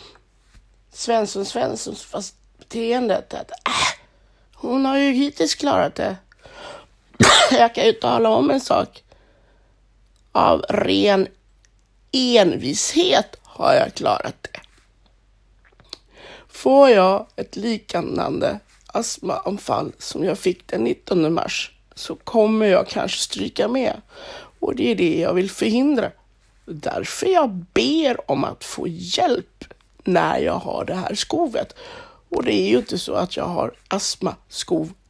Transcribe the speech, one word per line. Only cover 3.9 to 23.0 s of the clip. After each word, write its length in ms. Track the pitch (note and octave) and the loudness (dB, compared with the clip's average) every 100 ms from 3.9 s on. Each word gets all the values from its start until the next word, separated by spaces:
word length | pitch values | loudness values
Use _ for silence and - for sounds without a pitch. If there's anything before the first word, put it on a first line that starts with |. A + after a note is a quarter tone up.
| - _ _ _ _ _ | -4 _ _ _ _ _
hon 320 | _ - B3+ C4+ | _ -4 0 2
har 120 | C4+ | 2
ju 140 | C#4+ | 2
hittills 440 | B3+ C#4+ - D#4+ - | 2 0 0 -2 0
klarat 400 | C#4+ - - - | 0 2 0 -2
det. 220 | G3+ F#3+ _ _ - - - - - | -6 -6 _ _ -20 -20 -18 -20 -20
<clears throat> 600 | _ _ - - - E5+ | _ _ 2 4 6 4
Jag 240 | B3 A#3 - | 6 4 4
kan 100 | A3+ | 2
ju 80 | |
tala 360 | A3 - A#3+ A3+ | 2 0 2 4
om 220 | A3+ C#4+ | 4 2
en 100 | C4+ | 0
sak. 420 | - - - - _ - _ _ _ _ _ _ _ _ _ _ _ | 0 0 0 -8 _ -20 _ _ _ _ _ _ _ _ _ _ _
Av 340 | G#3+ - E3 - | 2 4 4 2
ren 580 | G3+ F#3+ G3 G3+ G3 F#3+ - _ _ _ _ _ _ _ | -2 0 2 4 2 0 -6 _ _ _ _ _ _ _
envishet 1200 | C4 B3+ A#3 F#3 - C3 G3 - D4+ F4+ B3 - - | -2 4 6 4 2 -4 -4 -2 0 2 2 0 -8
har 300 | _ - - | _ -4 2
jag 200 | C3+ - | 4 2
klarat 540 | - - G#2 - - - | -2 -2 -2 -4 -12 -16
det. 80 | - - _ _ _ _ _ _ _ _ _ _ _ _ - _ - - - - | -18 -20 _ _ _ _ _ _ _ _ _ _ _ _ -20 _ -20 -20 -20 -20
Får 420 | - - C4+ C#4 | -2 4 8 8
jag 380 | G#3+ F#3 G3 G#3+ - | 8 6 2 -2 -10
ett 200 | - - | -10 -6
liknande 1040 | A#3 A3 - F3 D#3 - - D#3 - G#3+ - _ - | -4 -4 -4 -6 -4 -4 -4 -2 -2 -4 -10 _ -8
astmaanfall 1040 | - A#3 - - - - G3+ - - - - | -6 -6 -6 -6 -4 -4 -8 -4 -4 -4 -10
som 260 | - - | -12 -4
jag 140 | F#3+ D#3+ | -2 -2
fick 300 | - F3+ - | -2 -4 -6
den 160 | - | -4
nittonde 460 | C3 - - F#3 D#3 | -2 -4 -2 0 2
mars 420 | E3 - - - - _ - | 0 -2 -6 -8 -14 _ -16
så 200 | - - | -12 -12
kommer 500 | - A#3 G#3+ A3 G#3+ | -2 2 4 4 4
jag 220 | F#3 - | 4 2
kanske 320 | - | -4